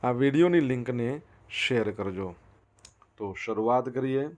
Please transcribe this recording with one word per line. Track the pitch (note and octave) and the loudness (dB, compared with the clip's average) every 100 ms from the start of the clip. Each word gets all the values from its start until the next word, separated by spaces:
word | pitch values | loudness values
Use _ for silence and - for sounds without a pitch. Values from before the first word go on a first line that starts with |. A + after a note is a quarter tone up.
આ | B2 | 0
વીડિયોની | B2 C#3 C#3 F3 F3 | 2 2 4 6 6
લિંકને | C#3 B2+ A#2+ A#2+ A#2 C#3+ - - - | 4 0 -2 -4 -2 -4 -10 -20 -14
શેર | - - B2 G#2+ | -6 0 2 0
કરજો. | G2+ G2 F#2 F#2+ F2 _ _ _ _ - _ _ _ | -2 -6 -4 -8 -10 _ _ _ _ -20 _ _ _
તો | G#2 F#2+ | -10 -8
શરૂઆત | - G#2+ A2 B2 B2 | -6 -2 2 2 0
કરીએ. | B2 C3 C3+ C#3+ | -4 -2 -2 -4